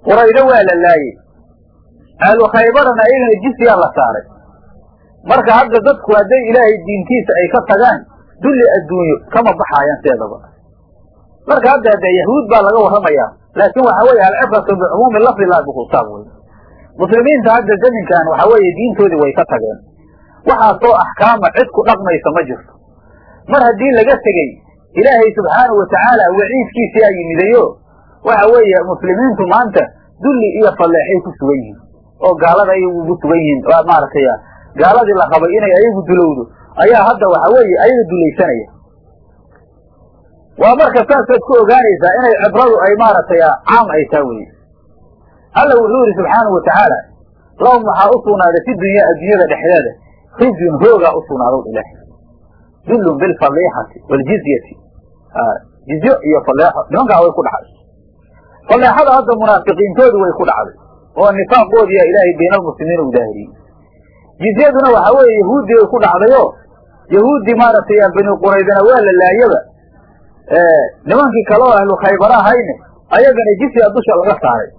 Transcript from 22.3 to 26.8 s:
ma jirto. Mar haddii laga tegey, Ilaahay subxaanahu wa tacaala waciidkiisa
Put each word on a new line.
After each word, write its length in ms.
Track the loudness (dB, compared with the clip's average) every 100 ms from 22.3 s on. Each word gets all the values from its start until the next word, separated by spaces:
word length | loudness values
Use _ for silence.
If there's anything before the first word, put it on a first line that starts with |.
ma 80 | -4
jirto. 320 | -6 -10 -14 _ _ _ _ _ _ -20 -2
Mar 140 | 0
haddii 320 | 2 0 0
laga 220 | 0 2 0
tegey, 320 | 0 -2 -4 -10 _ _ _ 0
Ilaahay 340 | 2 2 2
subxaanahu 480 | 0 -2 0 0 0
wa 80 | -2
tacaala 380 | 0 2 2 0
waciidkiisa 640 | 0 -2 -4 -6 -6